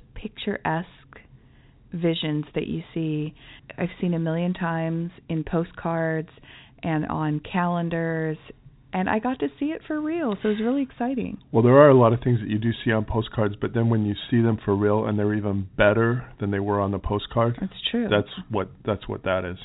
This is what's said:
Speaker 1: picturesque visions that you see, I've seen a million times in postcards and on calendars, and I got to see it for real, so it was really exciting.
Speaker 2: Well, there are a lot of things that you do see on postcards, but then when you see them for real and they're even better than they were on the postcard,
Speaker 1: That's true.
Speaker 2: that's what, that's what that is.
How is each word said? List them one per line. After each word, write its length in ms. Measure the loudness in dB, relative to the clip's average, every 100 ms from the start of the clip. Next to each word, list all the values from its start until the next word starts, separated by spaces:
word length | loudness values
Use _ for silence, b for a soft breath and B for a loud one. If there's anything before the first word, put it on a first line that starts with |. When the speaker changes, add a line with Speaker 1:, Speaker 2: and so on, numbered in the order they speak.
| -10 -14
Speaker 1:
picturesque 720 | -14 -10 -8 -6 -4 -4 -6 -14 -20 -20 -20 b b b b b b
visions 520 | -4 -2 -2 -2 -4 -4 -6
that 120 | -6
you 140 | -6 -8
see, 400 | -6 -4 -4 -6 -10 B B -16 -6
I've 120 | -6 -4
seen 120 | -2
a 60 | -2
million 340 | -2 -2 -2
times 580 | -2 -4 -2 -4 -4 -6 -10 -8
in 160 | -6 -2
postcards 800 | -2 -4 -6 -4 -2 -2 -4 -6 -14 B B B B
and 220 | -4 -2 -2
on 340 | -2 -2 -2
calendars, 1000 | -4 -2 0 -2 -2 -2 -2 -2 -4 -6 -12 -20 -20 -20 _
and 160 | -4 -2
I 100 | 0
got 200 | -2 -4
to 80 | -4 -4
see 80 | -6
it 140 | -6 -6
for 120 | -6
real, 340 | -4 -4 -4 -2
so 80 | -2
it 40 |
was 80 | -2
really 200 | 0 -2
exciting. 560 | -4 -4 -6 -4 -6 -10 -2
Speaker 2:
Well, 120 | 4
there 140 | 8 10
are 120 | 10
a 40 |
lot 200 | 10 8
of 60 | 4
things 160 | 2 0
that 100 | 0
you 80 | -2
do 140 | 0 -2
see 80 | 0
on 140 | 0 0
postcards, 500 | -2 -2 0 -2 -2
but 140 | -4
then 160 | 0 2
when 160 | 2 0
you 100 | -4 0
see 120 | 2
them 160 | 2 2
for 120 | 0 2
real 300 | 4 2 0
and 120 | 0
they're 160 | 0
even 340 | 0 -2 -4 -2 4
better 520 | 4 6 2 0 -4 -8
than 120 | -4
they 80 | -2
were 220 | 0 0
on 100 | 0
the 80 | -2
postcard, 580 | -2 -4 -2 0 0 0
Speaker 1:
That's 140 | -6 -6 -4
true. 180 | -2 0
Speaker 2:
that's 200 | 0 0 -8 -6
what, 200 | -4 -4 -6 -4
that's 220 | -4 -4
what 160 | -6
that 220 | -2 -2 -2
is. 120 | -8